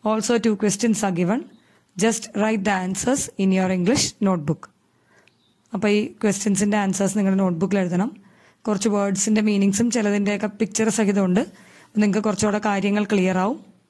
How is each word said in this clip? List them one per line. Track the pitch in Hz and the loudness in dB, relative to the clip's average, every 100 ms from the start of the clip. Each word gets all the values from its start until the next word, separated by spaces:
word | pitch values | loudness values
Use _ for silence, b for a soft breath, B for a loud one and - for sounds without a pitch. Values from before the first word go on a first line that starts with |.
| 214 | 0
Also | 220 214 233 | -2 0 0
two | 226 202 | 2 0
questions | 214 196 233 214 | 0 0 0 0
are | 202 175 | 0 0
given. | 175 240 - b b b b 185 | 0 -2 -4 b b b b -2
Just | 220 220 - 202 | 0 0 -6 -2
write | 214 220 | 0 0
the | 190 190 185 | 0 -2 -2
answers | 190 - 254 - - | -4 -2 -2 -4 0
in | 190 | 2
your | 190 185 | 2 2
English | 185 180 277 - - 196 | 0 2 0 -2 -2 0
notebook. | 180 147 151 - _ b b b b b b b b _ | 0 -2 -4 -8 _ b b b b b b b b _
അപ്പൊ | 196 208 | -4 0
ഈ | 208 247 - | 0 0 -2
ക്വസ്റ്റ്യൻസിന്റെ | 214 196 214 196 208 208 | -2 0 -2 0 0 0
ആൻസേഴ്സ് | 196 190 196 202 | 0 0 -2 0
നിങ്ങളുടെ | 196 190 | 0 2
നോട്ട്ബുക്കിൽ | 190 165 190 196 | 0 0 0 0
എഴുതണം. | 180 175 226 - B B B B - | 0 0 -2 -6 B B B B -4
കുറച്ച് | 202 226 | -2 0
വേർഡ്സിന്റെ | 202 202 196 220 214 | 0 0 -2 0 2
മീനിങ്സും | 214 202 196 196 233 | 2 2 2 2 0
ചിലതിന്റെയൊക്കെ | 233 208 202 202 202 208 | 0 0 0 0 -2 -4
പിക്ചർ | - 220 - 220 | -4 -4 0 0
സഹിതമുണ്ട്. | 214 202 202 185 180 302 B B B B 208 | 2 2 2 2 0 -2 B B B B 0
നിങ്ങൾക്ക് | 208 202 | 2 2
കുറച്ചുകൂടെ | 214 196 214 208 214 | -2 0 0 0 -2
കാര്യങ്ങൾ | 196 202 208 | 0 0 0
ക്ലിയർ | 202 208 185 185 | 0 2 2 2
ആവും. | 190 311 - _ | 0 -4 -10 _